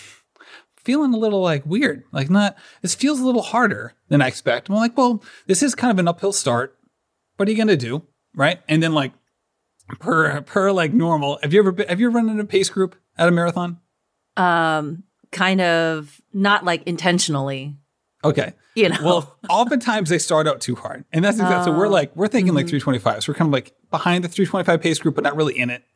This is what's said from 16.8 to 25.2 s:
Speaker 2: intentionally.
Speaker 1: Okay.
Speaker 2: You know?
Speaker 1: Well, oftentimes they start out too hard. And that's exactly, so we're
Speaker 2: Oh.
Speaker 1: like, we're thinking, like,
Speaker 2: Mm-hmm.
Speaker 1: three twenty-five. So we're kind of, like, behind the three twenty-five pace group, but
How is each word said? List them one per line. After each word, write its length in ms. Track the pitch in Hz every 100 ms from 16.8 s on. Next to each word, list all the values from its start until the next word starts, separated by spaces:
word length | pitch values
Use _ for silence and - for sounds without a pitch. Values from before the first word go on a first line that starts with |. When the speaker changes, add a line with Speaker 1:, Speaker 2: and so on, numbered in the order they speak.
Speaker 2:
intentionally. 920 | - 170 185 180 - 147 139 135 139 143 _ _ _ _
Speaker 1:
Okay. 300 | 151 151 180 - _
Speaker 2:
You 140 | - -
know? 100 | 160
Speaker 1:
Well, 340 | 156 175 143 _ -
oftentimes 600 | 190 240 277 247 220 160
they 100 | 170
start 300 | - 156 151
out 120 | 135
too 140 | -
hard. 300 | 120 - - -
And 120 | 156
that's 120 | 202 220
exactly, 320 | 180 180 180
so 60 | 156
we're 80 | 208
Speaker 2:
Oh. 40 |
Speaker 1:
like, 260 | 190 139 160
we're 100 | 160
thinking, 280 | 247 180
like, 100 | 156
Speaker 2:
Mm-hmm. 60 | 135
Speaker 1:
three 100 | 147
twenty-five. 420 | 143 127 - 107
So 80 | -
we're 40 | 147
kind 120 | 165
of, 40 |
like, 200 | 135 - _ _
behind 320 | 160 180 175
the 40 | 175
three 180 | 190 185
twenty-five 340 | 196 175 170
pace 160 | 165 156
group, 160 | 165
but 80 | 135